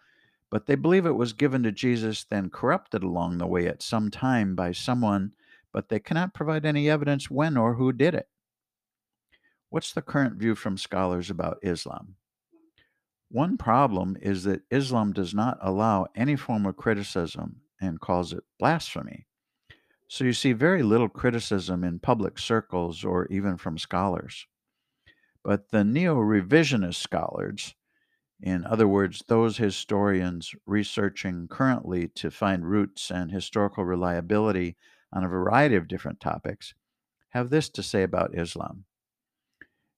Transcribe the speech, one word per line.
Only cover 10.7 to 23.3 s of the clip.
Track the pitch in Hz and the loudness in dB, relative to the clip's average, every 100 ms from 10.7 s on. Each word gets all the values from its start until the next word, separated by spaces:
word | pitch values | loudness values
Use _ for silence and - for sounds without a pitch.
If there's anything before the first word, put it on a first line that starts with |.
| 95 | -6
scholars | - 92 92 90 90 | -4 -2 0 0 -4
about | 85 85 - | -4 -4 -4
Islam? | 92 82 - - 98 95 _ _ _ _ _ _ _ _ _ _ _ | -4 -4 -6 -12 -16 -20 _ _ _ _ _ _ _ _ _ _ _
One | 113 175 262 | 0 0 0
problem | 117 123 135 92 92 98 | 4 6 6 2 -2 -2
is | 101 95 | -2 0
that | 98 92 - | 0 -2 0
Islam | 131 135 120 104 | -2 2 0 0
does | 98 87 | 0 -2
not | 104 123 - | 0 0 -2
allow | 98 95 110 98 90 104 | -2 2 2 2 0 -2
any | 135 | 0
form | 139 - 110 98 | 0 -2 -2 -2
of | - | -2
criticism | 117 101 101 92 82 80 80 - _ - | 0 0 -2 -4 -4 -6 -12 -12 _ -6
and | 95 82 | -6 -4
calls | - 90 85 | 0 0 0
it | 87 - - | -6 -12 0
blasphemy. | 123 165 - - - - - _ _ _ _ - _ _ - | 0 2 -2 -10 -10 -14 -20 _ _ _ _ -20 _ _ -12
So | - | -2
you | 127 | 0
see | 117 135 | 2 2
very | 113 160 190 | 4 4 4
little | 110 113 110 | 4 4 4
criticism | - 123 117 - 98 90 90 | 0 0 0 0 -2 0 -2
in | 90 87 | -2 -2
public | - 117 95 - | 0 0 0 -4
circles | - 113 - 90 85 85 | 0 0 0 -2 -2 -4
or | 98 90 | -2 -2
even | - | 0